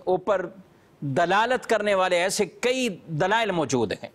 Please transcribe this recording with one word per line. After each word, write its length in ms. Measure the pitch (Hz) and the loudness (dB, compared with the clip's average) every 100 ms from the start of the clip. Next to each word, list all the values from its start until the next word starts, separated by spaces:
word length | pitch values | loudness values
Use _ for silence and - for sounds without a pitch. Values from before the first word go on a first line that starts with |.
| 180 | -2
ऊपर 460 | 185 196 190 175 - - - _ - | -2 0 -2 -2 -12 -20 -20 _ -10
दलालत 600 | 143 135 170 202 233 254 | -4 0 2 2 2 -2
करने 300 | - 214 208 | 0 0 2
वाले 240 | 190 185 175 | 2 2 2
ऐसे 280 | 190 196 180 - | 0 0 -4 -2
कई 400 | 240 262 240 170 - | -2 0 -2 -4 -8
दलाइल 420 | 151 185 226 214 | -2 0 2 0
मौजूद 400 | 175 139 127 110 | 0 0 0 0
हैं। 180 | - - | -4 -10